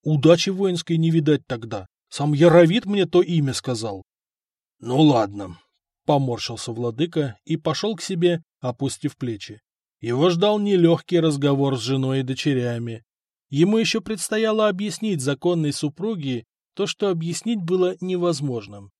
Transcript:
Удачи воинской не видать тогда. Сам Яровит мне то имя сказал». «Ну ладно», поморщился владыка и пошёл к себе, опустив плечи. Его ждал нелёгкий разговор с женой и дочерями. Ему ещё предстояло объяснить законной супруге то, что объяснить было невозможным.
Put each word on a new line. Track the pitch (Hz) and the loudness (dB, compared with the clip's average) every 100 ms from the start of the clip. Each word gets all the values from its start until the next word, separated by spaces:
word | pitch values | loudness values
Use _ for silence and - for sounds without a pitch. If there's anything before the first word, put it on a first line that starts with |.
Удачи | 156 151 156 170 - | 0 4 6 6 2
воинской | 190 196 170 - 165 | -2 -2 -2 -2 0
не | 165 | 2
видать | 165 151 143 _ | 2 2 0 _
тогда. | 120 110 107 92 _ _ | -10 -8 -10 -12 _ _
Сам | - 147 | -4 -2
Яровит | 147 170 165 165 214 | 6 8 8 6 4
мне | 190 202 175 | 0 -2 2
то | 175 | 2
имя | 180 170 139 | 2 0 0
сказал». | 117 - 117 107 95 - _ _ _ _ _ _ _ | -4 -6 -6 -6 -10 -16 _ _ _ _ _ _ _
«Ну | 117 131 | -2 4
ладно», | 156 123 104 101 92 87 _ _ _ _ | 6 6 0 -6 -12 -14 _ _ _ _
поморщился | - 143 135 123 - 113 - | 0 0 0 -4 -8 -10 -10
владыка | 113 120 113 170 165 139 - | -6 -6 -4 -4 -2 -6 -8
и | - 160 | -6 -4
пошёл | 160 151 208 202 | -2 -2 -4 -6
к | |
себе, | - 180 175 165 _ _ | -6 0 0 0 _ _
опустив | 127 120 135 - 143 - | -8 -4 -6 -4 -8 -6
плечи. | 123 104 - 107 _ _ _ _ | -8 -8 -14 -20 _ _ _ _
Его | 113 123 175 | -4 2 2
ждал | 170 208 214 | 2 2 2
нелёгкий | 208 190 170 165 - 175 | 2 4 4 4 0 0
разговор | 160 143 143 139 139 131 | 2 0 0 2 0 -2
с | |
женой | 110 135 131 135 | -2 -2 -2 -2
и | |
дочерями. | 127 131 151 131 120 117 117 113 _ _ _ _ _ | -4 -4 -2 0 -2 -6 -8 -12 _ _ _ _ _
Ему | 139 180 220 | 2 2 4
ещё | 226 220 | 0 -2
предстояло | 180 220 - 220 220 214 214 | -6 -8 -4 -2 0 2 0
объяснить | 185 208 - 220 175 | 0 -6 -4 -4 -2
законной | 131 139 175 175 151 | -2 -2 0 0 -2
супруге | 143 151 151 208 202 139 123 - _ _ | -2 -6 -4 -6 -6 -6 -6 -8 _ _
то, | - 202 | -6 -6
что | - 202 | -2 -2
объяснить | 170 165 165 226 226 | -2 -4 -6 -4 -4
было | 170 185 180 185 | -2 0 0 -2
невозможным. | 185 180 175 147 143 120 101 101 98 | -6 -2 0 -2 -4 -6 -10 -20 -20